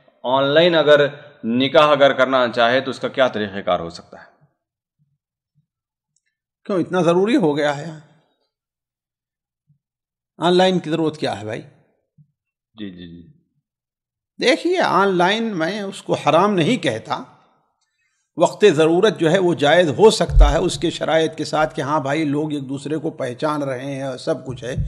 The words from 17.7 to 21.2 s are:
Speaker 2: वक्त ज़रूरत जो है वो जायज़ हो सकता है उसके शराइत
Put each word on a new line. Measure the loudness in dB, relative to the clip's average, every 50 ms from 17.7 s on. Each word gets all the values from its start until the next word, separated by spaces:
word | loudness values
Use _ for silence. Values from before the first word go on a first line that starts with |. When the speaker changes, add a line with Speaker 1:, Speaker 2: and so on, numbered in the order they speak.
| _ _ _ _ _ _ _ _ _ _ _ _ _
Speaker 2:
वक्त | -2 -2 -2 2 4 4
ज़रूरत | 4 4 4 4 2 2 2 2 0 0
जो | 0 0 2
है | 2 2
वो | 2 0 0
जायज़ | 0 2 2 4 4 4 2
हो | 2 4 4 4
सकता | 4 4 0 2 6 6 6 6
है | 4 2
उसके | 0 -2 -4 -4 -4 -4
शराइत | -4 -4 -2 0 0 2